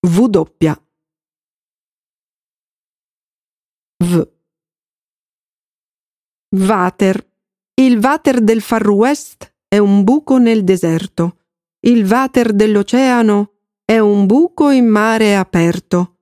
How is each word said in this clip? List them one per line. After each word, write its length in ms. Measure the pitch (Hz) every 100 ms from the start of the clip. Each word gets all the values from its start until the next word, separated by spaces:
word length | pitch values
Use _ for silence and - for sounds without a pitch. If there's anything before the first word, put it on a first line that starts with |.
| 180
V 180 | 170 247
doppia. 560 | 190 156 _ 160 151 _ _ _ _ _ _ _ _ _ _ _ _ _ _ _ _ _ _ _ _ _ _ _ _ _ _ _ _ _ _ _ _
V. 260 | 175 175 - _ _ _ _ _ _ _ _ _ _ _ _ _ _ _ _ _ _ _ _ _ _ 190
Water. 760 | 190 208 180 - 196 190 _ _ _ _ _
Il 240 | - 262 233
water 440 | 247 302 - 247
del 180 | 214 226
Far 300 | - 226 208
West 640 | 202 240 285 - _ - _ _
è 100 | 202
un 240 | 202 202
buco 360 | 196 294 294 262
nel 260 | 233 220
deserto. 800 | 190 185 170 165 - - 170 - _ _ _ _ 233
Il 180 | 240
water 480 | 190 240 262 262 233
dell'oceano 1040 | 202 214 208 196 247 262 247 220 208 208 _ _ _
è 140 | - 226
un 260 | 208 202 196
buco 440 | 247 339 - 294
in 180 | 269 233
mare 480 | 214 220 226 214 202
aperto. 800 | 185 170 170 175 _ 180 175 _